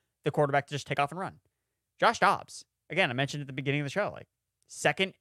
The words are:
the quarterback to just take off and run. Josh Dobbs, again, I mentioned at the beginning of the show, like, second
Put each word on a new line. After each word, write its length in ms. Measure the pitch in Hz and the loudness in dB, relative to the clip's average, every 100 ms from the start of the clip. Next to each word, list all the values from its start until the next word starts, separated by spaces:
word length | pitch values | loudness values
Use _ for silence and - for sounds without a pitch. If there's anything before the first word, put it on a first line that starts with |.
| _ _ | _ _
the 60 | 156 | -2
quarterback 360 | 151 147 143 - | 2 2 2 -2
to 80 | |
just 120 | 143 - | -6 -4
take 120 | 143 | -2
off 140 | 143 | -2
and 60 | 170 | -4
run. 180 | 180 - _ _ _ _ _ - | -10 -12 _ _ _ _ _ 0
Josh 200 | 196 226 | 2 4
Dobbs, 480 | 185 170 - - - _ - | 4 4 -2 -18 -20 _ -6
again, 180 | 160 170 | 0 0
I 60 | |
mentioned 260 | 123 139 147 | 0 -2 -4
at 60 | 139 | -8
the 80 | |
beginning 260 | 131 139 143 | -6 -2 -2
of 60 | 143 | -2
the 40 | |
show, 200 | 185 202 | -4 -4
like, 160 | - - _ _ _ _ | -6 -14 _ _ _ _
second 480 | - 156 147 190 - | -2 0 2 -2 -4